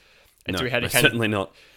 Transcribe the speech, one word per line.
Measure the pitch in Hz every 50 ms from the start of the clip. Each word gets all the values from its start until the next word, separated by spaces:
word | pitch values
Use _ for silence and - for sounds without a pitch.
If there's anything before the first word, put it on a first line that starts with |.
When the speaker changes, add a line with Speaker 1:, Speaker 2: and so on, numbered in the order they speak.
| _ _ _ _ _ _ _ _ -
Speaker 1:
And | - 95
Speaker 2:
No, | 90
Speaker 1:
so | 127
he | 120
had | 127 120
to | 123
Speaker 2:
most | 120 -
Speaker 1:
kind | 123 117
of | 143
Speaker 2:
certainly | 117 117 113
not. | 107 107 98 95 - _ - - - -